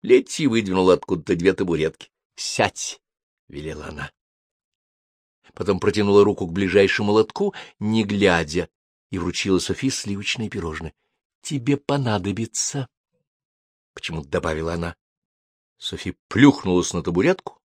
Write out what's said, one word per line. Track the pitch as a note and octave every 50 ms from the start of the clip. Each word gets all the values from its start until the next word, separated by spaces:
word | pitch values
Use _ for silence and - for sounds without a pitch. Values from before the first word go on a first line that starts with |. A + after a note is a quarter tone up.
Летти | - - B2+ B2+ C3+ - - - E3 C3+
выдвинула | A2+ A2+ G#2+ F#2+ F#2 F#2+ F#2 F#2 F2+
откуда-то | E2 - - G2 E2+ D2+ - F#2+
две | E2 F2 F#2+ F#2+
табуретки. | - G2+ F2+ E2+ D#2 D#2 D#2 - _ - _ _ _ _ _ _
«Сядь!» — | - - - - - A2 G2 - - - - - - _ _ _ _ _ _ _ _ _ _
велела | - C#2+ D2+ D#2 D2+ D2+ D2+ D#2
она. | D#2 D2 C#2+ - _ _ _ _ _ _ _ _ _ _ _ _ _ _ _ _ _ _ _ _ _ _ _ _ _ _ _ _ _
Потом | - G2+ F#2 G2 F#2
протянула | G#2 G#2+ - G#2 G#2 G2+ G2+ G2+ G2+
руку | G#2 G2 - G2+ F2
к | E2
ближайшему | F#2+ G2 F#2 F2 G2+ G2 G2 - - G#2 G2+
лотку, | G#2 A2 A2 - - - G3 G3+ - - - - _ _
не | G#2+ G#2+ A2 A2+ G#2+
глядя, | G2+ G#2 G2+ G2 F#2+ F2 E2+ E2+ D2+ D#2 F2+ E2+ - _ _ _ _ _ _ _ _
и | - F#2
вручила | E2+ F2 E2+ - - G2 F#2+ F2+
Софи | - - F#2 - - C3+
сливочные | C3 - - G2+ G2+ G2 G2+ - - - A2+ G#2
пирожные. | - G2 F2 E2 D#2 D#2 E2 D#2 - _ _ _ _ _ _ _ _ _
«Тебе | _ - D#3 C#3 A#2 C3 C#3+ C#3
понадобится», — | _ - C#3+ C#3+ C3+ A#2+ G#2+ G2+ F2+ G2 G2 G2 A2+ A2 _ - - - - C#3+ B2+ - _ _ _ _ _ _ _ _ _ _ _ _ _ _ _ _ _ _ _ _ _
почему-то | - - - E2 D#2+ D2 D2+
добавила | D2 F2+ - E2+ D#2+ D#2 D#2+ E2 E2+
она. | E2+ E2+ E2+ E2+ _ _ _ _ _ _ _ _ _ _ _ _ _ _ _ _ _
Софи | - - - - - F#2+ F2 _ _ _
плюхнулась | - G2 C3+ C#3+ C#3 - - F#2+ F2+ F2+ F2 - -
на | F2+ D#2+
табуретку | - F2 F2 G2 D#3+ F#3 - _ - - _ _ _